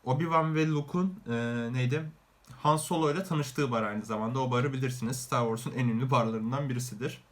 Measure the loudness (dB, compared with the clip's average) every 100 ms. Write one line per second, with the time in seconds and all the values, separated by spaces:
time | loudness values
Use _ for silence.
0 | 0 0 4 2 4 2 2 0 0 0
1 | 0 -2 -4 -2 -2 -2 -2 0 0 0
2 | -4 -12 _ _ -20 0 2 2 2 2
3 | 2 0 0 0 0 0 0 2 0 -4
4 | -4 -2 0 0 2 2 0 0 -2 -2
5 | -4 -4 -2 0 0 -2 -4 0 0 2
6 | 2 2 2 0 -2 -2 -2 -4 -4 -6
7 | -8 -8 _